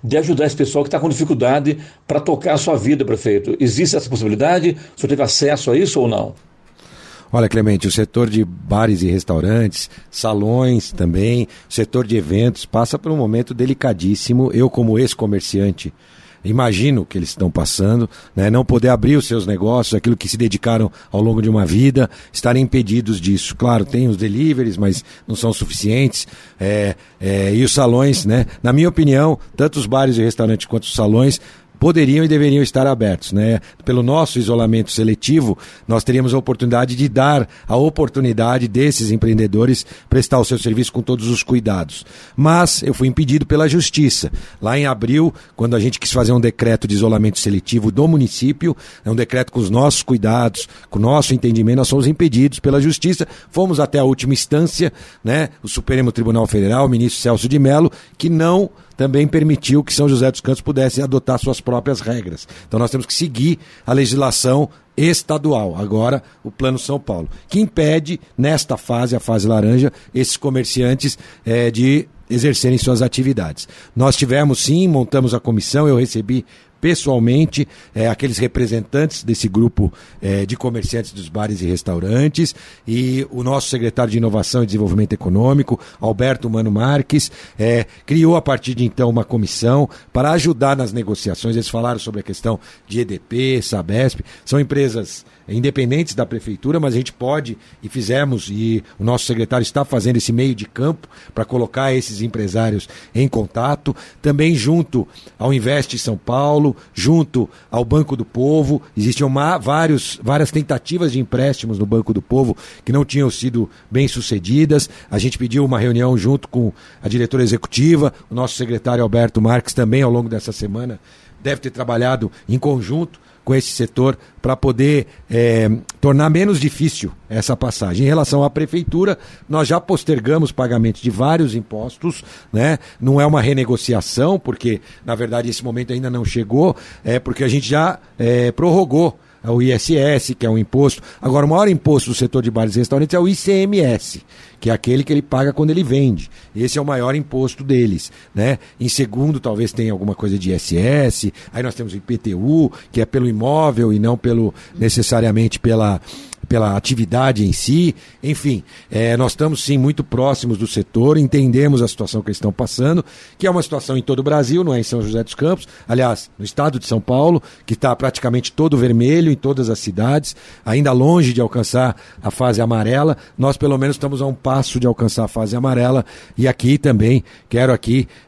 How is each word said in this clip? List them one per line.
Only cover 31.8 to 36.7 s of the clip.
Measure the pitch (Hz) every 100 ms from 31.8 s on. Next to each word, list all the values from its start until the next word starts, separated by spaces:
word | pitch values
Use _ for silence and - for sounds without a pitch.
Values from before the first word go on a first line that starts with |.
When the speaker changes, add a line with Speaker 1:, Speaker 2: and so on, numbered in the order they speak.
| 160 165 135 147
Speaker 2:
e | 160
deveriam | 151 147 143
estar | 127 131 135
abertos, | 123 107 87 -
né? | 98 110 110 - - -
Pelo | 123
nosso | 120 151 156 123
isolamento | 107 117 113 113 107
seletivo, | - 110 107 - 160 120 92 - - -
nós | 113
teríamos | - 127 127
a | 131
oportunidade | 131 120 123